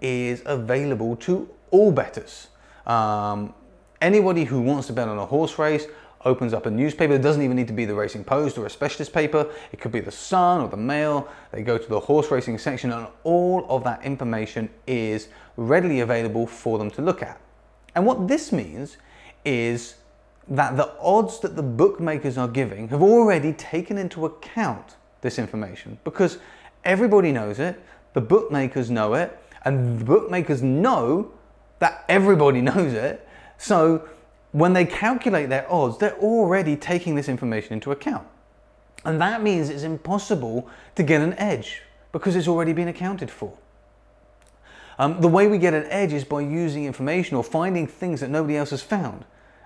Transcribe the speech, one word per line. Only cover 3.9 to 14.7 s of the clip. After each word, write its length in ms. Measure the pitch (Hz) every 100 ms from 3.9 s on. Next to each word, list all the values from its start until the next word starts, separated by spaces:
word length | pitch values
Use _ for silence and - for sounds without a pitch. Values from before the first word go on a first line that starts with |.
| _
anybody 440 | - 208 190 170 139
who 160 | 131
wants 260 | 120 143 123
to 60 |
bet 140 | 120 113
on 120 | 104
a 60 | 95
horse 320 | 143 160 -
race 260 | 156 147 151 - - _ 127
opens 280 | 127 123
up 120 | 110 117
a 60 |
newspaper. 420 | 110 147 147 156
It 80 | 139
doesn't 200 | 135 147
even 160 | 139 127
need 100 | 120
to 60 |
be 100 | 110
the 100 | 113
Racing 300 | 104 101 107
Post 340 | 95 139 151 -
or 80 | 104
a 40 |
specialist 420 | - 143 - 147
paper. 340 | 175 151 151 151 - -
It 80 | -
could 100 | -
be 80 | 113
the 100 | 101
Sun 520 | - - 185 180 180
or 80 | 113
the 80 | 98
Mail. 500 | 117 147 151 147 139 - -
They 120 | 104
go 140 | 107 113
to 120 | -
the 100 | 104
horse 320 | - 147 151
racing 260 | 131 127 110
section, 340 | - 131 127
and 140 | 117 113 - 160
all 400 | 175 180 185 -
of 160 | 131
that 220 | 120 113 -
information 640 | 135 123 110 110 - 110